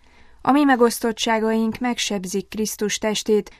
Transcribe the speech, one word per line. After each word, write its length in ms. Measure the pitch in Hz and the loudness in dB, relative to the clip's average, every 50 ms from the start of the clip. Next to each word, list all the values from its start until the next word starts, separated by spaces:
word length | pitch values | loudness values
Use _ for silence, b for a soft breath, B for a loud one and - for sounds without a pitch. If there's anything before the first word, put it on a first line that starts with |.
| b b b b b b b b | b b b b b b b b
A 100 | b - | b 2
mi 120 | 262 294 294 | 4 4 4
megosztottságaink 1120 | 277 262 233 240 233 220 - - 233 220 - - 233 226 220 220 220 226 226 226 220 214 | 4 6 6 4 2 2 0 -4 -4 -2 -2 0 0 0 2 2 0 0 2 0 -2 -2
megsebzik 720 | - 247 247 240 - - - 202 202 185 180 202 196 185 - | -4 -4 -4 -2 -2 -4 -4 -4 -4 -4 -4 -6 -6 -6 -6
Krisztus 480 | - 214 220 208 - - 214 202 - | -6 -4 -4 -4 -4 -4 -4 -4 -2
testét, 540 | - 226 220 208 - - - 214 208 196 - b | -2 -2 -2 -2 -2 0 2 2 2 0 -2 b